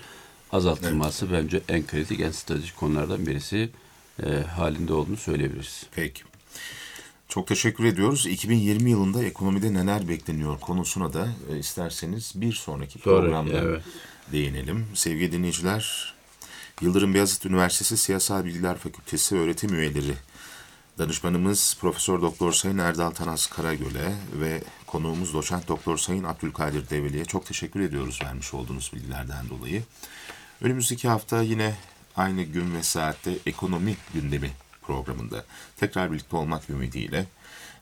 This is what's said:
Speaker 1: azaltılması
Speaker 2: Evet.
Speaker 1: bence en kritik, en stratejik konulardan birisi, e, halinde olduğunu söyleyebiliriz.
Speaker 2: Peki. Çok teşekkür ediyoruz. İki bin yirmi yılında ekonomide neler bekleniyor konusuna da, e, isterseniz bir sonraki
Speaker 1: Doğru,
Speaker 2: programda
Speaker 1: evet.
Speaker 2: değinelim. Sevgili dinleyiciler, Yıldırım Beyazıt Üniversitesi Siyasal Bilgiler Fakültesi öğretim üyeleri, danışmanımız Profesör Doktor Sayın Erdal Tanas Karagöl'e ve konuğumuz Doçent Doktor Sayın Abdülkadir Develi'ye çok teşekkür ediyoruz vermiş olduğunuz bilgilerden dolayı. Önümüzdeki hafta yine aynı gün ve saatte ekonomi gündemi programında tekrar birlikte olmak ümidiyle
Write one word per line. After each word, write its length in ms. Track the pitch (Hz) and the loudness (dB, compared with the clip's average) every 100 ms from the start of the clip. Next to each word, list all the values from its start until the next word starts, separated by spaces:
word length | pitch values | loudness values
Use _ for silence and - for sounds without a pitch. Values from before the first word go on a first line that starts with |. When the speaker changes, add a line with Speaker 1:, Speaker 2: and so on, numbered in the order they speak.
| - - - - - | -8 -18 -20 -20 -2
Speaker 1:
azaltılması 760 | 98 90 76 85 78 76 - 95 | 4 4 4 2 2 2 0 0
Speaker 2:
Evet. 180 | 87 | 2
Speaker 1:
bence 180 | 78 90 - | 2 0 2
en 180 | 85 73 | 0 0
kritik, 320 | 76 80 101 | -2 0 0
en 120 | 85 | 0
stratejik 460 | 76 - 76 85 - | -2 -2 -2 -4 -2
konulardan 500 | 76 76 76 92 80 | 0 2 0 0 0
birisi, 420 | 71 - 101 113 - - - - - | -2 0 -2 -2 -6 -20 -20 -16 -6
e, 60 | - | 0
halinde 640 | 73 82 85 80 78 82 | 0 0 0 0 0 2
olduğunu 240 | 78 76 107 | 2 0 -2
söyleyebiliriz. 680 | - 76 69 69 69 - - | 0 0 0 -2 -8 -12 -10
Speaker 2:
Peki. 300 | - 76 - - - - - - - - - - - - | -4 -4 -6 -18 -20 -20 -14 -14 -14 -14 -16 -18 -18 -6
Çok 200 | 98 90 | -2 0
teşekkür 360 | 101 117 110 | 2 2 4
ediyoruz. 440 | 113 92 104 139 92 | 4 6 4 4 0
İki 220 | 95 101 | 0 4
bin 80 | 117 | 4
yirmi 320 | 104 107 120 | 6 4 6
yılında 340 | 110 95 113 | 6 4 2
ekonomide 500 | 107 - 98 98 110 | 0 0 2 2 2
neler 340 | 95 95 104 87 | 2 2 2 0
bekleniyor 520 | 80 80 78 76 73 | -2 -2 -2 -2 -2
konusuna 540 | - 90 82 95 85 | 0 0 0 0 -2
da, 140 | 80 110 117 65 | -2 -2 -4 -6
e, 40 | 76 | -6
isterseniz 720 | 73 - 85 - 82 107 - 95 | -4 -4 -6 -4 -4 -4 -6 -2
bir 180 | 117 | -2
sonraki 520 | 110 - 71 71 - 101 | -2 -4 -6 -8 0 6
Speaker 1:
Doğru, 160 | 95 | 8
Speaker 2:
programda 360 | 87 80 78 78 | 6 4 2 2
Speaker 1:
evet. 240 | 85 80 82 - - - - | 2 0 -6 -14 -18 -18 -4
Speaker 2:
değinelim. 540 | 73 71 67 67 101 110 | 0 0 -2 -2 -2 -2
Sevgili 380 | 98 92 80 87 | -2 0 2 2
dinleyiciler, 840 | 87 87 80 90 107 101 - - - - - - - - - | 2 0 0 0 0 -2 -4 -8 -12 -20 -20 -18 -16 -16 0
Yıldırım 320 | 87 95 101 | 4 6 6
Beyazıt 320 | 95 98 - 95 | 6 4 2 2
Üniversitesi 520 | 92 90 - - 107 | 4 6 4 2 2
Siyasal 480 | - 95 - 98 90 | 2 2 2 0 -2
Bilgiler 320 | 85 90 87 | 0 -2 -2
Fakültesi 580 | 80 - - 78 - 95 | -6 -10 -4 0 2 4
öğretim 380 | 82 80 104 | 2 2 0
üyeleri, 400 | 85 78 71 71 65 - - - - - - - - | 2 2 0 -2 -4 -8 -20 -18 -18 -20 -20 -10 -4
danışmanımız 800 | 80 80 87 87 92 101 - - | -2 0 0 2 4 4 2 2
Profesör 400 | 90 82 - 90 | 0 2 2 2
Doktor 300 | 85 80 87 | 2 2 2
Sayın 240 | 80 95 98 | 2 2 2
Erdal 340 | 85 82 85 | 2 2 0
Tanas 360 | 80 82 78 - | -2 -4 -2 -2
Karagöl'e 640 | - 80 76 69 65 82 101 95 | -2 -2 -2 -2 -2 -2 -4 -6
ve 300 | 73 80 80 - - - | -2 -2 -2 -6 -16 -6
konuğumuz 460 | 80 80 82 90 | -2 -2 -2 -2
Doçent 340 | 78 76 87 85 | -2 -2 -2 -2
Doktor 300 | 78 - 80 | -2 0 0
Sayın 260 | - 95 | 0 -2
Abdülkadir 680 | 87 78 80 - 76 73 69 | -2 -4 -4 -2 -2 -2 -2
Develi'ye 360 | 73 73 71 85 | -2 -2 -2 -4
çok 200 | 92 - | -4 -4
teşekkür 340 | - 85 98 | -6 -6 -2
ediyoruz 400 | 92 69 64 62 | -2 -2 -4 -6
vermiş 300 | 69 65 65 | -6 -8 -8
olduğunuz 380 | 67 62 67 - | -8 -6 -8 -8
bilgilerden 560 | 62 58 64 64 69 62 | -10 -10 -8 -8 -8 -8
dolayı. 340 | 64 64 98 117 - - - - - - - | -8 -6 -6 -6 -14 -18 -16 -16 -18 -20 -2
Önümüzdeki 460 | 117 127 120 120 123 | 0 2 0 0 2
hafta 340 | 113 - 117 | 2 2 2
yine 340 | 113 110 107 101 - - - - | 2 2 0 -2 -10 -20 -6 0
aynı 280 | 95 92 | 2 0
gün 320 | 80 85 87 85 | -2 -2 -2 0
ve 80 | |
saatte 540 | 80 87 80 76 92 90 - | -2 0 0 -2 -4 -4 -4
ekonomi 500 | - 92 87 98 98 - | -2 0 0 0 -2 -4
gündemi 380 | 80 73 71 67 67 - - | -4 -2 -2 -2 -6 -16 -12
programında 640 | - 67 65 62 57 53 - - - - | -4 -4 -4 -6 -6 -8 -12 -16 -20 -2
tekrar 340 | 101 95 90 | 0 2 0
birlikte 240 | 78 - 85 | -2 -2 -2
olmak 340 | 78 78 - | 0 -2 -4
ümidiyle 560 | 69 62 65 52 78 95 - - - - - | -4 -4 -4 -4 -2 -4 -8 -20 -18 -18 -14